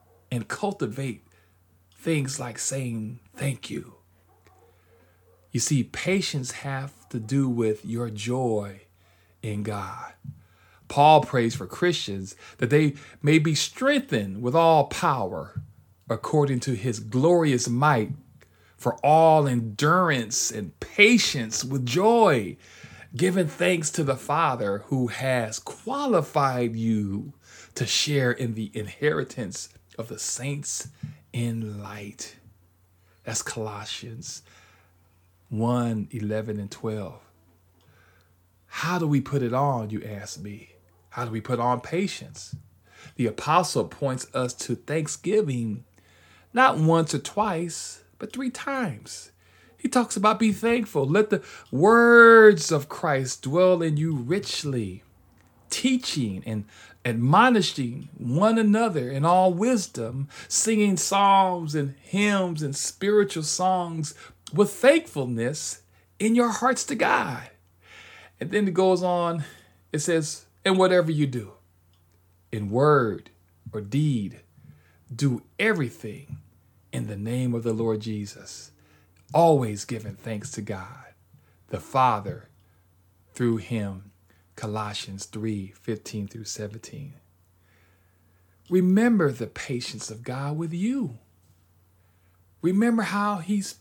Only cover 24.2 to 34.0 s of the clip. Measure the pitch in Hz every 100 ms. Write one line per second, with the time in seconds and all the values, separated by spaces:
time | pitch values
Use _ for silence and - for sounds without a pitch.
24.2 | - 151 156 120 104 101 - 135 120 -
25.2 | 131 127 110 - - - 220 277 285 185
26.2 | - 151 135 123 120 113 113 110 101 98
27.2 | 147 - _ - - - 123 - 147 143
28.2 | 127 120 123 113 104 110 101 - 147 156
29.2 | - - 98 - - _ _ - - 143
30.2 | - - 135 143 143 - - - - -
31.2 | _ 123 120 113 110 101 101 104 104 -
32.2 | - - - _ _ _ _ _ _ _
33.2 | - 113 - 117 110 104 104 -